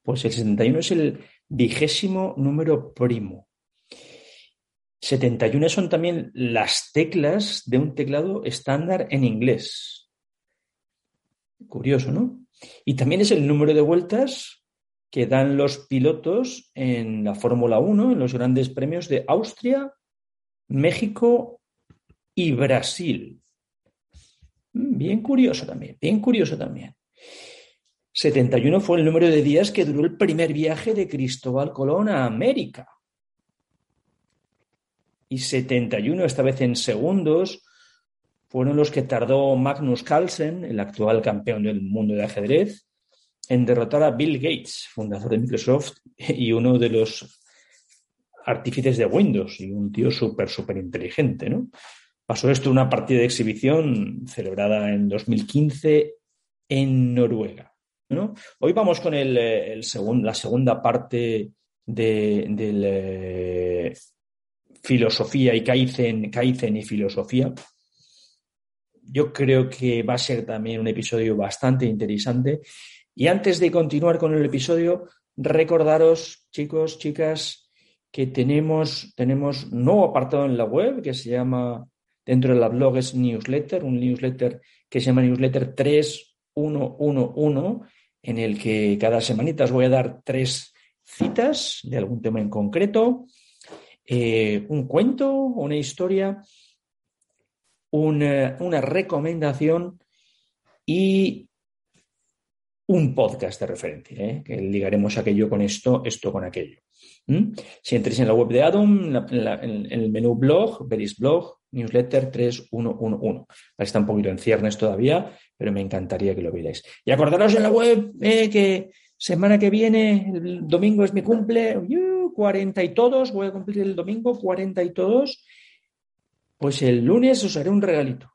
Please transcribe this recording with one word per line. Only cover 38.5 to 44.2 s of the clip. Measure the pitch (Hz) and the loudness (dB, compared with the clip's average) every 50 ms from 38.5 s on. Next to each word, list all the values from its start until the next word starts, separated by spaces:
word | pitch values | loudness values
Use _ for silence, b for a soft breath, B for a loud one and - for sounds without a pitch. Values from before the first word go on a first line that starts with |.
| _ 127 127 135 143 | _ -2 0 2 2
los | 147 147 147 | 2 2 2
que | - 143 131 | 0 -4 -2
tardó | - 135 117 117 110 135 135 139 139 135 | -2 -2 -2 0 2 2 2 4 2 2
Magnus | 127 127 139 139 139 151 131 123 120 - | 2 2 0 -2 -2 -2 -2 -2 -2 -2
Carlsen, | - 147 151 180 180 - - 160 151 165 180 175 | 0 2 2 2 0 -2 -4 -4 -4 -4 -6 -8
el | - 117 104 | -6 -4 -4
actual | 98 98 - - 107 107 113 113 107 | -4 -6 -4 -2 0 2 2 2 2
campeón | 110 104 101 101 - 113 107 104 | 0 -2 -2 -4 -4 -4 -2 -2
del | 107 107 98 | -2 -2 -4
mundo | 95 95 101 110 107 107 107 | -4 -4 -4 -2 0 0 0
de | 104 101 | -2 -2
ajedrez, | 107 - 104 101 104 135 156 196 208 - - _ _ _ _ _ _ _ _ _ _ _ _ - - | -4 -4 -6 -2 2 2 2 2 0 -4 -12 _ _ _ _ _ _ _ _ _ _ _ _ -6 0
en | 127 123 123 | 2 2 4
derrotar | 113 127 117 117 107 143 147 156 | 4 2 0 0 0 2 2 2
a | 147 | 2
Bill | 127 117 | 2 0